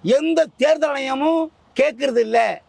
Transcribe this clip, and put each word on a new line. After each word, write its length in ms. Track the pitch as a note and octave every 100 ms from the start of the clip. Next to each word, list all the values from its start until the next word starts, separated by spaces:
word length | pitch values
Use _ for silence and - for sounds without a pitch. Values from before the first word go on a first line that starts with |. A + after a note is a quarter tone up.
எந்த 360 | G#3 C4 D#4 E4 D#4 _
தேர்தல் 320 | C#4 D#4+ D4+
ஆணையமும் 500 | C#4 C4 C4+ D4+ E4 D#4+ _ _ -
கேட்கறது 420 | C#4+ A3+ C4+ A#3 A3
இல்ல. 140 | A3+ A3 D#3